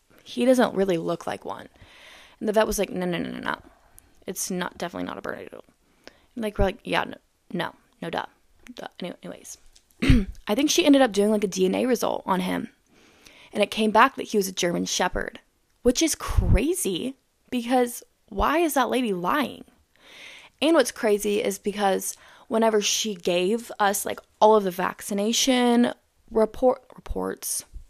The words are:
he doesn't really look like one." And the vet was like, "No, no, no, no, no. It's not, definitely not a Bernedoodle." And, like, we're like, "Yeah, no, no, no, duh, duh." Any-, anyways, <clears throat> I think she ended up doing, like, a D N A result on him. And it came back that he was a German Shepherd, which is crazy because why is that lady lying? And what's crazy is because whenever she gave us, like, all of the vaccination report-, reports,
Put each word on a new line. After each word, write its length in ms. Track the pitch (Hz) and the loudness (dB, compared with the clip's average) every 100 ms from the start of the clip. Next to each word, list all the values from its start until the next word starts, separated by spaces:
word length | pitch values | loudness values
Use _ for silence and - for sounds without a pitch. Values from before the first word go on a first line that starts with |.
| _ _ | _ _
he 200 | - 240 | -12 0
doesn't 300 | 240 254 220 | 4 4 4
really 240 | - 196 170 | 2 0 0
look 280 | 170 170 - | -2 -6 -6
like 180 | - | -8
one." 240 | - - - _ - - - - - - | -8 -12 -14 _ -20 -20 -20 -20 -20 -8
And 80 | 214 | -2
the 40 | |
vet 140 | 214 220 | 0 0
was 120 | 208 | 0
like, 120 | 185 | -2
"No, 160 | 185 180 | -4 -4
no, 120 | 170 | -4
no, 120 | - | -6
no, 80 | - | -8
no. 240 | - - - _ _ - _ _ - | -8 -8 -10 _ _ -20 _ _ -14
It's 240 | 185 - | -10 -6
not, 260 | 180 180 - | -6 -6 -8
definitely 280 | 175 - 90 | -10 -8 -10
not 120 | - | -8
a 40 | |
Bernedoodle." 420 | - - - - - _ _ _ - _ _ | -10 -12 -14 -20 -20 _ _ _ -20 _ _
And, 80 | 240 | -8
like, 160 | 214 208 | -6 0
we're 80 | 196 | 0
like, 140 | - | 0
"Yeah, 200 | 180 170 | -4 -2
no, 120 | - - _ _ - | -2 -10 _ _ -10
no, 220 | 180 160 - _ - | -6 -6 -8 _ -14
no, 80 | 170 | -8
duh, 160 | 175 - _ _ _ - | -6 -8 _ _ _ -20
duh." 140 | - - - | -16 -16 -12
Any-, 140 | 180 - | -14 -12
anyways, 360 | 180 - - - - _ _ - | -16 -18 -18 -20 -20 _ _ -4
<clears throat> 460 | 269 247 190 - - | 4 4 4 -8 -4
I 60 | |
think 160 | 214 294 | 0 0
she 140 | - | 2
ended 180 | 302 277 | 6 6
up 100 | 254 | 6
doing, 180 | 202 208 | 4 2
like, 140 | 214 | 2
a 40 | 202 | -2
D 160 | 185 185 | 0 0
N 80 | |
A 120 | 190 247 | 0 0
result 360 | 240 - - - | 0 -2 -4 -2
on 140 | 185 | -2
him. 300 | 185 180 - _ _ _ _ _ - - - | -2 -6 -8 _ _ _ _ _ -20 -20 -8
And 100 | 214 | -2
it 80 | 202 | 0
came 200 | 220 220 | 2 2
back 260 | 214 262 - | 6 4 2
that 120 | - | -2
he 80 | 214 | -2
was 120 | 190 | -2
a 40 | |
German 320 | 185 175 175 | -2 -2 -2
Shepherd, 560 | 185 - 180 - - - _ _ _ _ | -4 -2 -2 -2 -8 -12 _ _ _ _
which 200 | 247 247 | 0 2
is 120 | 320 | 0
crazy 1000 | - - - - 190 285 370 196 175 254 - _ _ - | -2 0 2 4 4 2 -2 -4 -4 -6 -10 _ _ -8
because 540 | 247 233 254 247 - - _ - | -6 0 0 0 -4 -18 _ -12
why 300 | 196 220 311 | -2 0 2
is 160 | 330 | 2
that 160 | 269 240 | 0 0
lady 240 | 247 240 | 0 -2
lying? 500 | 180 175 294 - - - _ _ _ - - - - - - | -2 -2 -2 -2 -6 -20 _ _ _ -20 -20 -20 -20 -18 -2
And 140 | 294 | 4
what's 160 | 330 247 | 4 4
crazy 520 | - 220 208 208 208 | 0 0 0 0 0
is 160 | 202 190 | -2 -4
because 580 | 208 196 196 190 - - - - - | -6 0 0 0 -4 -12 -20 -20 -4
whenever 340 | 220 226 214 | 2 4 2
she 320 | 202 - 220 | 0 -2 -4
gave 580 | 185 - 180 180 226 - - | -4 -2 0 0 -2 -4 -2
us, 260 | 202 202 | 0 0
like, 160 | - - _ - | -6 -10 _ 4
all 160 | 214 214 | 6 6
of 80 | |
the 60 | 190 | 2
vaccination 1200 | 180 180 - - 202 214 233 269 247 247 240 240 - _ _ - | -2 -4 -6 -6 -4 -2 0 2 4 4 4 2 -2 _ _ -4
report-, 520 | 226 220 - 254 - _ - | 0 0 2 2 2 _ -18
reports, 680 | - - - - - - - - | -8 -6 -4 -6 -8 -8 -10 -18